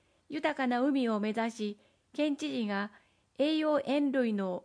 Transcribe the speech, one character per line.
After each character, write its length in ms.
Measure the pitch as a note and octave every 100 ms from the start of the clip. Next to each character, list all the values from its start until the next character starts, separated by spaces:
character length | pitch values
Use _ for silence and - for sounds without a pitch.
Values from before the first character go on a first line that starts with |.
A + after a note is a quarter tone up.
| _ _ -
豊 260 | D4+ D#4
か 120 | C#4+ B3+
な 140 | B3
海 280 | C#4 C4+ A#3
を 120 | G#3+
目 80 | G#3+
指 220 | G#3+ A3+
し、 280 | A3 G#3 G#3 _ _ _
県 220 | - D4+ C#4+
知 140 | D4+
事 160 | C4 G#3+
が 240 | G3 G#3 - _ _ _ -
栄 220 | D4 D#4
養 220 | D4+ D4
塩 260 | - C#4+ C#4+
類 220 | C4 A#3
の 320 | G#3 F#3+ F3+